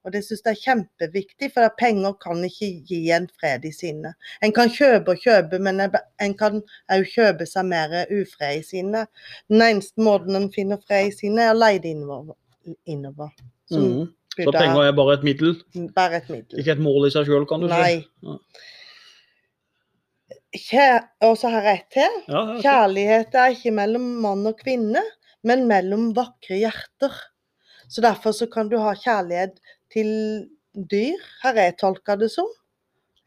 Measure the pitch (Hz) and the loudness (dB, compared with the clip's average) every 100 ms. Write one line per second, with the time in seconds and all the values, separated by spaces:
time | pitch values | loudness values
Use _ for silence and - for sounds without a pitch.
0 | 190 202 196 214 226 214 - 247 180 - | -10 -8 -8 -6 -4 -4 -2 -2 -2 -8
1 | 165 190 190 - 269 - 226 - 240 208 | -6 -6 -8 -10 -4 2 2 2 0 0
2 | 196 196 175 170 180 - 208 175 151 175 | -2 -6 -8 -6 -6 -8 -10 -10 -8 -4
3 | 165 170 175 - 156 127 156 151 170 151 | 0 0 -2 -6 -4 -4 -8 -10 -12 -10
4 | 156 - - - 214 220 233 233 285 214 | -12 -16 -18 -2 0 4 2 4 4 4
5 | 170 175 247 208 160 185 190 190 196 - | 2 0 4 4 2 -2 -2 -2 -2 -2
6 | - - 202 202 214 208 208 - - 190 | -6 -6 -6 0 -2 -2 -10 -14 -2 0
7 | 185 - 214 165 165 196 185 170 156 170 | 0 2 2 2 -4 -4 -2 -2 -2 -4
8 | 170 202 185 - 143 147 160 185 190 220 | -4 -4 -6 -6 -6 -6 -8 -8 -6 -6
9 | 214 _ - - - 214 233 208 196 - | -6 _ -20 -14 2 4 4 2 -4 0
10 | 220 202 175 196 196 208 196 208 - 202 | 2 2 0 -4 -4 -4 -4 -6 -2 0
11 | 202 202 202 220 226 226 226 196 165 156 | 0 -4 -4 0 2 4 4 2 -4 -8
12 | 143 135 156 - _ _ 175 160 - 147 | -10 -12 -16 -20 _ _ -20 -18 -12 -10
13 | 139 147 151 _ 127 _ - 160 131 123 | -10 -14 -16 _ -20 _ -6 0 0 -2
14 | 170 _ - - 160 156 160 143 143 143 | -6 _ -16 -4 0 2 2 4 4 4
15 | 139 143 147 139 160 165 _ 180 170 - | 4 2 0 0 0 -2 _ -12 -4 0
16 | 180 165 131 135 - - 147 147 156 139 | 0 -2 -8 -14 -12 -6 -2 0 0 2
17 | 143 151 147 143 147 160 175 170 175 165 | 2 0 0 0 0 -4 -2 2 2 0
18 | 151 _ - 143 _ - - - - - | -6 _ -16 -16 _ -20 -20 -20 -20 -20
19 | _ _ _ _ _ _ _ _ _ _ | _ _ _ _ _ _ _ _ _ _
20 | _ _ - - _ 202 - 247 277 233 | _ _ -20 -20 _ -16 0 4 6 6
21 | 233 - 226 226 240 226 202 190 - 262 | 0 2 4 4 0 0 2 0 0 0
22 | 320 466 - 147 220 233 277 269 202 196 | 2 0 -4 -4 -4 0 4 4 4 2
23 | 202 220 226 262 254 247 240 214 202 240 | 2 2 2 4 4 2 -2 -2 -2 -2
24 | 247 240 214 196 214 220 262 247 214 277 | -4 -4 -4 -2 -4 -4 -4 -2 0 -2
25 | 440 _ _ _ 226 254 247 202 185 208 | -4 _ _ _ 0 2 4 2 0 -2
26 | 233 220 240 _ - 185 220 - - - | -2 -2 -6 _ -8 -4 -2 -4 -14 -6
27 | 277 - - _ _ _ _ _ - - | -6 -6 -20 _ _ _ _ _ -12 0
28 | 226 196 220 214 233 226 214 226 214 202 | 0 2 -4 -4 -4 -4 -2 -2 -2 -2
29 | 254 214 175 175 190 - _ _ _ 220 | -2 -2 -2 -4 -4 -8 _ _ _ -4
30 | 214 220 214 214 - _ _ 202 170 202 | -2 -4 -4 -8 -12 _ _ -14 -4 -2
31 | 247 370 - - 262 226 175 175 196 185 | -2 -4 -12 -6 -2 2 2 2 -2 -2
32 | - 202 220 - 415 - _ _ _ _ | -4 -2 -2 -2 -6 -8 _ _ _ _
33 | _ _ | _ _